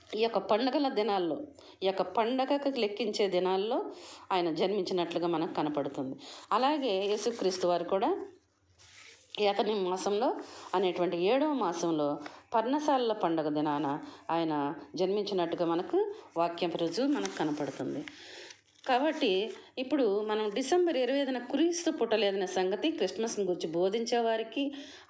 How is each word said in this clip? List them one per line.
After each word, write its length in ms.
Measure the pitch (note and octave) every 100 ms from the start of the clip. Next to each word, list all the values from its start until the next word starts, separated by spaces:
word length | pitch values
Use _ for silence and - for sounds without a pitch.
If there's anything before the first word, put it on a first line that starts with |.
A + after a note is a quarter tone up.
| - G#3
ఈ 40 |
యొక్క 180 | A3 G#3
పండగల 520 | F#3+ G#3+ C4 C#4 C#4
దినాల్లో, 480 | G#3 G#3+ G3 E3+ D3 - - - -
ఈ 20 | F#3+
యొక్క 160 | F#3+
పండగకు 680 | F3+ - A3+ C4 C4+ C#4+ C#4
లెక్కించే 580 | C4+ G#3 G#3 A#3 G#3 G3+
దినాల్లో 580 | F3+ F#3 F#3+ G#3 C#4 G#4+ - - - -
ఆయన 220 | F#3+ F3
జన్మించినట్లుగా 720 | D#3 F#3 G#3 F3+ F3+ E3+ F3 E3+
మనకు 260 | E3 E3
కనపడుతుంది. 640 | - D3+ D3 C#3 - C3 C3+ - - -
అలాగే 540 | G#3 B3+ D4+ C4 F#3+ G3+
యేసుక్రీస్తు 640 | G#3 A#3 A#3 F#3+ F#3 F3
వారు 160 | F3
కూడా 420 | E3+ G3 B3 G4 - - _ _ _ _ - - - - - -
ఏతని 340 | G#3 G3+ G#3
మాసంలో 640 | G#3+ F3+ F#3 G3+ G3+ C4 F#4 - - - F#3
అనేటువంటి 420 | F#3+ F3 F3 F3
ఏడవ 360 | F3+ C4 D4+
మాసంలో 640 | C#4 G3 E3 E3+ D#3+ D3 C#3+ - - - A3+
పర్ణశాలల 580 | A3 D4 D4+ C4+ A#3+
పండుగ 360 | G#3+ F3+ E3 D#3
దినాన 500 | D3 D3+ D3 D3 C#3+ - - -
ఆయన 440 | E3 E3 D3+ C#3+ D3+ - D3+
జన్మించినట్టుగా 720 | F#3 G3+ G3+ G3 E3+ E3+ E3+
మనకు 460 | E3+ F#3 F4 G#4 - - -
వాక్యం 340 | E3+ E3+ F3 E3+
రుజువు 320 | E3 E3 C#4
మనకు 300 | D4 - -
కనపడుతుంది. 680 | E3+ D3 C#3+ - D#3+ C#3 D#3 - - - - - _ _ -
కాబట్టి 640 | B3+ D4+ D#4 C4+ F#3 A3 - - -
ఇప్పుడు 480 | B3+ D4 A#3 G3+ G#3+
మనం 240 | G#3+ G#3+
డిసెంబర్ 480 | G3+ C4+ F4+ F4 B3+
ఇరవై 220 | A#3+ C#4
ఐదున 180 | C4+ B3+
క్రీస్తు 540 | B3 C#4 E4+ E4+ -
పుట్టలేదనే 560 | D#4 A3+ A3 G3+ G3 F#3
సంగతి 440 | G3 F#3 G3 D4+
క్రిస్మస్ని 540 | D#4+ F#3+ G3 A3+ G#3+ F#3+
గురించి 260 | E3+ F3
బోధించేవారికి, 1040 | E3 F#3+ A3 A#3 A#3+ A3+ A3+ A3+ - C#4 C#4+ D4+ -